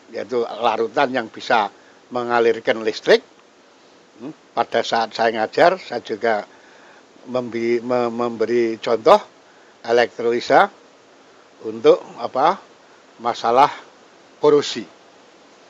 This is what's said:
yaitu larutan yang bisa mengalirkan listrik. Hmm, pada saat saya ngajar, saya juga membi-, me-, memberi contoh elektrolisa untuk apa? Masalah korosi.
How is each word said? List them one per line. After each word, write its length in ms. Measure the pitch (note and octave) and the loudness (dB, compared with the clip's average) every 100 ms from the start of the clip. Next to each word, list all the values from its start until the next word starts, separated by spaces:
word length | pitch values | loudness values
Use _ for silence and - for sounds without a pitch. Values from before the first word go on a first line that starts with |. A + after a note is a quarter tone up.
| - | -10
yaitu 320 | A2+ G#2 B2 | -12 -6 -4
larutan 680 | A#2 G#2 A#2 A2 A2+ C3+ C3+ | -4 -2 -2 0 -2 -2 -2
yang 160 | B2+ A2+ | -2 -8
bisa 400 | - - A#2+ G2+ - - - - | -10 0 0 0 -6 -20 -20 -10
mengalirkan 720 | B2 A#2+ A#2+ A#2 A2+ C3 A2+ | -8 -2 2 2 0 -2 -2
listrik. 400 | A2 - - A#3 - _ _ _ _ _ _ _ _ - | -4 -4 2 2 2 _ _ _ _ _ _ _ _ -18
Hmm, 160 | B2+ D3+ _ | -18 -18 _
pada 300 | - A2+ A#2 | -4 -2 -2
saat 320 | - A2+ A2+ | -2 -2 -2
saya 160 | - A2+ A2+ | -2 -2 0
ngajar, 400 | G#2+ - E3+ F#3+ | -2 2 2 2
saya 240 | - B2 | -8 -10
juga 400 | - G#2+ A#2 G#2+ G2 - - - - - - - - | -8 -4 -2 -2 -4 -18 -20 -20 -20 -20 -20 -20 -8
membi-, 480 | B2+ A#2+ A#2 A#2 A#2+ | -6 -4 -4 0 0
me-, 320 | A#2+ B2 A#2+ | 0 -2 -2
memberi 640 | A#2 A#2+ A#2 A2 A#2+ A#2 A2+ | -2 -4 -2 0 0 0 -2
contoh 400 | B2+ A2 C#3 G#3 - _ _ - - _ A#2 | -2 2 4 4 2 _ _ -20 -20 _ 0
elektrolisa 800 | A#2+ A2+ - A#2 A#2+ - C#3+ G3+ - - _ _ _ - _ _ - | 2 0 -2 -2 -2 2 4 2 -2 -20 _ _ _ -20 _ _ -14
untuk 400 | A2 A2 C#3 F3 - - | -12 2 4 4 0 -12
apa? 400 | A#2 B2+ D#3 G3+ - - _ - _ - | -6 0 0 0 -10 -20 _ -20 _ -8
Masalah 480 | A#2 A2+ A#2 B2 C#3 - - - - - - - | -6 -2 0 4 2 0 -18 -20 -20 -20 -20 0
korosi. 400 | D3+ D3 C3+ B2 G2 - - - - _ _ _ | 2 2 0 -8 -12 -20 -20 -20 -20 _ _ _